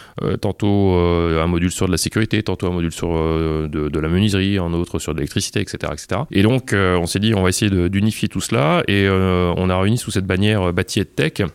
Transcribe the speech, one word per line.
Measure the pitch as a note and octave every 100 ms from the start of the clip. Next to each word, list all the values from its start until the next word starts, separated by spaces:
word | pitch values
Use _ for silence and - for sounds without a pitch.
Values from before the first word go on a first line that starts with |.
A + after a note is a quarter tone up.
| - -
euh, | - F#2+
tantôt, | G2+ - G#2 G2+ G2
euh, | F2+ F2 E2+ E2+ D#2+
un | E2+
module | E2+ F2
sur | - F2+
de |
la | F2
sécurité, | - G#2+ A2 G#2+
tantôt | F#2 F#2 F2+
un |
module | F2+ E2+
sur, | - F2
euh, | E2 D#2+ D#2+ D#2+ D#2 D#2
de, | D2+ D2+
de | D#2
la | D#2
menuiserie, | F2+ G#2+ G2 G2 G2+
un | E2+
autre | E2+ F2 E2
sur | -
de | C2+
l'électricité, | D2 G2+ - G#2
et | G2
cetera, | - D2+
et | D2
cetera. | - G2 D3+
Et | G2
donc, | G#2+ C3 -
euh, | G2+ F#2 F2+
on | E2+
s'est | G2+
dit, | A2
on | G2+
va | F#2
essayer | - G#2+
de, | F#2+ F2+
d'unifier | G2 G#2+ - G#2
tout | F#2+
cela, | - A2+ D3 F3 -
et, | G2+ G2
euh, | F#2+ F#2 F2+ F2 E2+
on | F#2
a | F#2
réuni | G2 A#2+
sous | A2
cette | G2+ F#2+
bannière, | F#2 G#2 G#2
euh, | F2+
Bâti | F2 - G#2
EdTech, | F#2 - D#3+ - F2